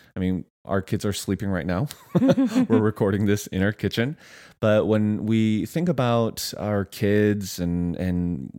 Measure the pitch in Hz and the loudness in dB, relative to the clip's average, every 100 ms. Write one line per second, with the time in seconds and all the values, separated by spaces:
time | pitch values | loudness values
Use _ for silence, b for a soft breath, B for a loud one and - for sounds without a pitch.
0 | b - 92 92 - _ - 98 92 104 | b -4 -2 -2 -6 _ -4 -4 -2 -4
1 | 107 98 - 95 98 92 80 90 147 - | -2 -4 -4 -4 -2 -4 -2 -2 -4 -8
2 | - 175 262 - 254 233 247 110 107 - | -4 2 4 4 2 0 2 2 2 2
3 | 104 98 104 101 - 92 98 107 101 - | 0 2 2 0 -2 -2 0 0 -2 -2
4 | 120 156 B B B _ 110 107 92 107 | -2 -4 B B B _ 2 4 4 2
5 | 104 107 107 110 110 107 - 165 175 135 | 2 0 0 2 2 0 -2 -2 -2 0
6 | 123 117 113 - - - 104 101 95 - | 0 2 0 -4 -10 -6 -4 -2 -4 -2
7 | 101 104 104 104 95 - 87 87 87 85 | 2 4 4 2 -4 -4 -2 0 -2 -2
8 | 92 87 87 78 65 | -2 -2 -2 -4 -8